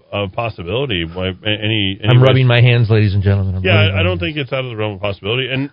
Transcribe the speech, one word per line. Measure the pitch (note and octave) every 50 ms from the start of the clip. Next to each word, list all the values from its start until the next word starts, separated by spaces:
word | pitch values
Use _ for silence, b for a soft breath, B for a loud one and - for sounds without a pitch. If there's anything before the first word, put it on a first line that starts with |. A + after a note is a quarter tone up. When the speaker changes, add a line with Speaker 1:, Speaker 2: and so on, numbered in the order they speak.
| _ _
Speaker 1:
of | G2+ G2+ G2+ F#2+
possibility. | - A#2+ A#2+ A2 - - F2 E2+ G#2 B2+ C#3+ C3 G2+ F2 E2
Why, | D#2+ E2+ F#2 F#2 F#2+
a-, | F2+ F2+ -
any, | G#2+ G#2+ G#2+ G#2+ G#2+ A2 G#2+ G2 F#2+ F#2+ - -
Speaker 2:
I'm | B2+
Speaker 1:
any | B2+ B2
Speaker 2:
rubbing | C3 C3 B2+ C3 C3
my | B2 A#2+ A#2+
hands, | B2 B2 A#2+ A#2+ A#2 G#2
ladies | A2+ G#2+ G#2+ G2+ F#2+
and | G2+ F#2
gentlemen. | G2+ G2 G2 F#2+ F#2+ F2+
I'm | F#2 F#2
Speaker 1:
Yeah, | F#3 E3+
Speaker 2:
rubbing | D#3+ D#3 -
Speaker 1:
I, | G2
Speaker 2:
my | D#3
Speaker 1:
I | E3+
don't | F3+ F#3 E3+
Speaker 2:
hands. | E3+ E3 D3
Speaker 1:
think |
it's | D3+ C#3 - C#3+
out | C3+ B2+
of | B2+
the | A#2
realm | G#2+ G#2+ G#2+ G2+
of | F2+
possibility. | G#2 G2+ F#2+ - F#2+ G2+ A#2 C3 C3 A#2+
And, | C3 C3 C#3 C#3+